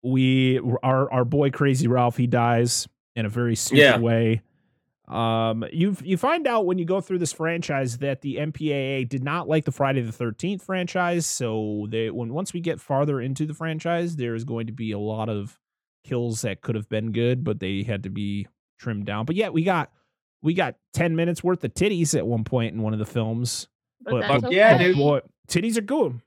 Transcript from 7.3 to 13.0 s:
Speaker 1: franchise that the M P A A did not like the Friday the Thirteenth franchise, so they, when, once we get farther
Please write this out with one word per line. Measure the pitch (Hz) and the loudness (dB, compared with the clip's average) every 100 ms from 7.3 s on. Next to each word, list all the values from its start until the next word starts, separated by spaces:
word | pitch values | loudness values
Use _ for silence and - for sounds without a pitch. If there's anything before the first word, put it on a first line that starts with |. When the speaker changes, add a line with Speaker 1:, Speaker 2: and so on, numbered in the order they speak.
Speaker 1:
franchise | - 160 170 - 139 127 120 | -2 -4 -2 -2 -2 -2 -4
that | 139 135 | -4 -4
the | 139 135 | -6 -4
M | 151 | -6
P | - 156 | -4 -2
A | 143 | -2
A | 135 135 | -2 -2
did | 120 139 | -4 -4
not | 135 165 156 | -4 -4 0
like | 156 147 | 0 0
the | |
Friday | - 135 135 | 0 0 0
the | 113 | -2
Thirteenth | - 120 107 175 190 | -4 -6 -4 -6 -6
franchise, | - 185 175 185 175 175 156 | -4 -4 -2 -2 0 0 -2
so | - 123 110 107 107 107 | -4 -4 -2 -4 -4 -4
they, | 113 110 | -4 -4
when, | 98 113 | -4 -6
once | 143 190 | -6 -6
we | 175 | -6
get | 165 - | -6 -6
farther | - 135 | -2 0